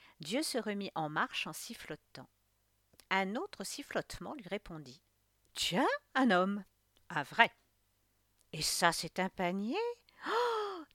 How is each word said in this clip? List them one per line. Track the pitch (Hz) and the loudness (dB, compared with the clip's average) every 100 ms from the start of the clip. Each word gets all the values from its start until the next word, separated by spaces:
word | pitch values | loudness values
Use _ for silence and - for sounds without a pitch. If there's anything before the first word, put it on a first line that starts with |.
| - _ | -20 _
Dieu | 147 240 | -4 -2
se | 311 254 | 0 -2
remit | 214 202 196 | -2 -4 -4
en | - 156 | -4 -2
marche | 151 254 - 180 | 0 -2 -4 -8
en | |
sifflotant. | 156 - 233 - 151 _ - 131 _ _ _ _ _ _ - _ | -8 -12 -14 -12 -14 _ -18 -18 _ _ _ _ _ _ -20 _
Un | 190 190 | 2 2
autre | 226 392 - | -2 -6 -8
sifflotement | 196 - 285 180 - - 180 | -10 -10 -6 -4 -4 -8 -10
lui | 294 175 | -10 -8
répondit. « | 202 - 160 135 127 _ _ _ _ _ | -8 -8 -12 -12 -18 _ _ _ _ _
Tiens, | - - 170 339 571 - | -2 0 4 2 2 -2
un | 269 262 | 2 6
homme ! | 180 190 202 - _ _ _ _ | 6 4 0 -8 _ _ _ _
Un | 151 | -6
vrai ! | 139 - 226 - _ _ _ _ _ _ _ _ _ | -2 6 6 6 _ _ _ _ _ _ _ _ _
Et | 160 | -4
ça, | - - 175 | -2 4 4
c'est | 160 165 - | 4 -2 -2
un | 190 | -2
panier ? | - 175 196 214 359 466 480 _ - - | 0 0 0 -2 -2 -2 -4 _ -12 -2
Oh, | 440 480 440 415 370 302 | 0 2 0 -4 -8 -14